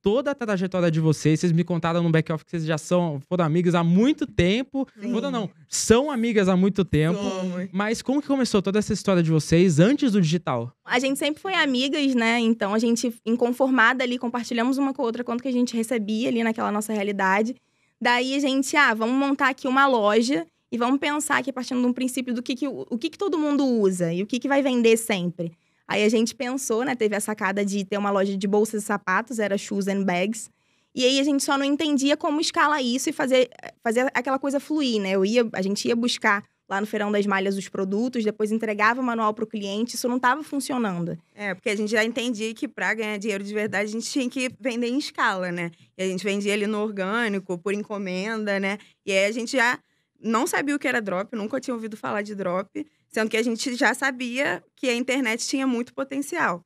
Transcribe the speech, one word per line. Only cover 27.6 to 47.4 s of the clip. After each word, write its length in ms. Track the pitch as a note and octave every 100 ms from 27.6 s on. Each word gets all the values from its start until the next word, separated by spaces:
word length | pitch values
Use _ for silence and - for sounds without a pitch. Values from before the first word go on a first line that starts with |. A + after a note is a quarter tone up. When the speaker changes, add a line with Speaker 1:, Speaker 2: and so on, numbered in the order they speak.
| G3+
Speaker 3:
de 180 | G3+
ter 140 | F#3+ G3+
uma 120 | G3+
loja 260 | G3+ G3 G3
de 100 | G3+
bolsas 340 | G#3 G#3+ G#3+
e 40 | G3+
sapatos, 540 | G3+ - F#3 A#3 A3+
era 180 | G3+ G3
Shoes 320 | - G3+ G3
and 140 | G3
Bags. 460 | F#3+ F3 G3+ A3+ - _ _ _ _ -
E 80 |
aí 160 | B3+ C4+
a 40 |
gente 200 | C#4 C#4
só 140 | - C#4
não 80 | C#4
entendia 500 | C#4+ D#4+ C#4+ C#4 D4+
como 240 | E4+ D4
escalar 420 | E4 E4+ D4+ D4
isso 280 | B3+ B3+ D#4+
e 20 |
fazer, 380 | D4 C#4 B3+ B3+ - - _
fazer 260 | A#3 A3+ C4+
aquela 260 | A#3+ C4 C4+
coisa 180 | C#4 C#4
fluir, 440 | - D#4 C4+ A3
né? 100 | F#3+
Eu 140 | G3 G3
ia, 200 | A#3+ A3+
a 100 | -
gente 240 | F#3+ G3+ A#3+
ia 60 | A#3
buscar 500 | A#3+ - A3 G#3 - _ _
lá 100 | G3
no 80 | G#3
Feirão 240 | G#3+ G#3
das 140 | G#3 G3+
Malhas 320 | G3 G3 G3
os 100 | F#3
produtos, 560 | - F#3+ G3+ B3+ B3
depois 300 | G#3+ G#3 G#3+
entregava 480 | A3 A3 G#3+ G#3+ A#3+
o 20 |
manual 300 | B3+ A3+ G#3+
pro 120 | G#3+ A3
cliente, 500 | G#3+ G3+ G3+ A#3+ A#3
isso 100 | B3
não 100 | B3
tava 240 | B3 C#4
funcionando. 760 | D4 C#4+ C4 B3+ A3 F3 E3+ E3 _ -
Speaker 2:
É, 180 | G#3
porque 160 | F#3 A#3
a 60 | G#3
gente 160 | G#3+
já 140 | A3 A3+
entendia 480 | A#3+ A#3+ G#3 A3
que 160 | A3 B3
pra 240 | - F#3
ganhar 240 | A3 G#3+ G#3
dinheiro 260 | G#3+ G3
de 100 | G3+
verdade 360 | G#3+ G#3+ F#3+ G#3+
a 20 |
gente 180 | A3 A3+
tinha 200 | D4 B3
que 200 | C4 B3+ -
vender 260 | A#3+ A#3 A#3+
em 100 | C4
escala, 540 | - - B3 F#3+ F3+
né? 200 | F3 E3+ E3 - -
E 60 |
a 40 | F#3+
gente 160 | F#3
vendia 300 | G3+ G3+ G3+
ali 140 | G#3 G#3
no 120 | G#3+
orgânico, 800 | G#3+ G3+ F#3+ A3+ A#3 G3